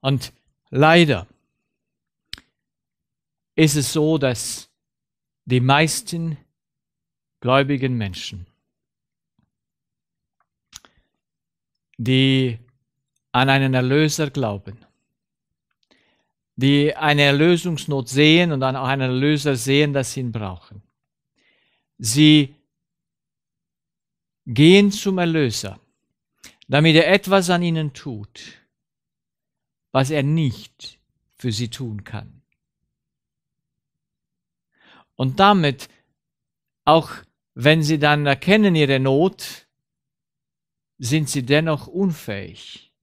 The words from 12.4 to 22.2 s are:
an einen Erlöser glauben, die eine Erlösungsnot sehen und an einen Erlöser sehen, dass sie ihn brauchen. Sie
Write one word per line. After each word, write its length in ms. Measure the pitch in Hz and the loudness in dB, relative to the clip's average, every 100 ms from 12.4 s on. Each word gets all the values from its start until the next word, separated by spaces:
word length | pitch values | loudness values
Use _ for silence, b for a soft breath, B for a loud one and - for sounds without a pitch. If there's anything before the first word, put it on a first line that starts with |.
| 131 117 _ _ _ _ _ _ _ | -2 -6 _ _ _ _ _ _ _
an 160 | 123 135 | -2 2
einen 260 | 135 135 | 2 2
Erlöser 560 | 131 127 139 156 151 151 | 0 0 0 0 -2 -6
glauben, 540 | 143 120 101 - 101 _ _ _ _ _ _ _ _ _ _ _ _ _ _ _ _ _ - | -4 -6 -6 -12 -20 _ _ _ _ _ _ _ _ _ _ _ _ _ _ _ _ _ -4
die 380 | 135 143 147 147 | 0 2 0 0
eine 260 | 151 147 | 0 2
Erlösungsnot 840 | 143 143 160 175 170 156 - 139 120 | 2 4 2 2 -2 -8 -6 -6 -4
sehen 420 | 131 151 160 175 | 2 4 4 2
und 120 | 143 | 0
an 120 | 131 | -4
einen 360 | 131 127 139 131 | -4 -4 -2 -2
Erlöser 440 | 127 143 151 147 | 0 0 0 -2
sehen, 380 | 135 117 139 147 | -4 0 0 2
dass 200 | 139 131 | 0 -4
sie 80 | - | -6
ihn 120 | 123 | -8
brauchen. 500 | 113 104 87 _ 104 _ _ _ _ _ _ _ _ _ _ _ _ | -8 -10 -12 _ -20 _ _ _ _ _ _ _ _ _ _ _ _
Sie 560 | 113 123 | -6 4